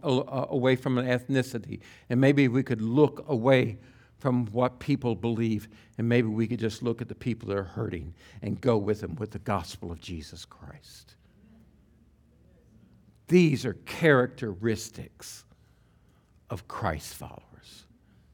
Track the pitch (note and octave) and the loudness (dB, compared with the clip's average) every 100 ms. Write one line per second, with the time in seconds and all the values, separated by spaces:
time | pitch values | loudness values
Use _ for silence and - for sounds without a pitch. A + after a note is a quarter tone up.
0 | D#3+ B2+ D3 C3+ - C#3+ B2+ B2+ C3+ B2+ | -2 0 0 -4 -2 0 2 2 2 0
1 | B2+ B2 B2 C3+ A#2+ A#2 - G2+ - - | 0 -2 0 0 0 -6 -10 -12 -14 -18
2 | - B2 C3+ C#3+ C3+ B2 C3 A2+ A2 B2+ | -2 4 6 6 4 2 0 -2 0 4
3 | D3 - - C3 B2 C3 C3 G#2 - - | 4 2 -4 0 4 4 4 -4 -14 -20
4 | _ _ C#3 B2 A2+ A2 B2 B2 - C3+ | _ _ -2 -2 -2 0 -2 -2 -2 -2
5 | B2+ G#2 A#2 A2+ A#2 G#2+ - - - - | -2 -2 -2 0 0 -2 -6 -18 -14 -4
6 | A#2 A#2+ A2+ G#2+ A2+ A#2+ A2 G#2+ A#2+ A2+ | 2 4 4 0 0 0 -2 -2 -4 -4
7 | A#2 - B2+ A2+ G#2+ G2 F#2 - A2 - | -6 -8 -6 -6 -4 -4 -4 -6 -6 -6
8 | D#2 - - - G#2 F#2+ C3 A2+ G2+ G#2 | -10 -14 -20 -10 -6 0 2 4 2 -2
9 | E2+ F2 G#2+ - - G2+ E2 - F2+ E2 | -4 -8 -8 -8 -2 -2 -4 -10 -10 -10
10 | - E2+ D#2 D#2+ - - - - - - | -10 -12 -12 -16 -20 -20 -20 -20 -20 -20
11 | - _ _ _ _ - _ _ _ _ | -20 _ _ _ _ -20 _ _ _ _
12 | _ _ _ _ _ _ _ _ _ _ | _ _ _ _ _ _ _ _ _ _
13 | _ _ - F3+ E3 C3+ A#2+ F#2 - - | _ _ 2 6 6 2 -2 -8 -10 2
14 | D#3+ C3+ B2 - A2+ F2+ A2+ G#2+ - - | 6 6 4 -2 -8 -4 -2 -2 -6 -16
15 | - - - - - _ _ _ _ _ | -18 -18 -18 -20 -20 _ _ _ _ _
16 | _ _ _ _ - A2 - - G#2 D2+ | _ _ _ _ -12 -12 -10 -6 -4 -4
17 | - - D2 - - - - - - _ | -8 -14 -16 -16 -20 -20 -20 -20 -20 _
18 | _ _ _ | _ _ _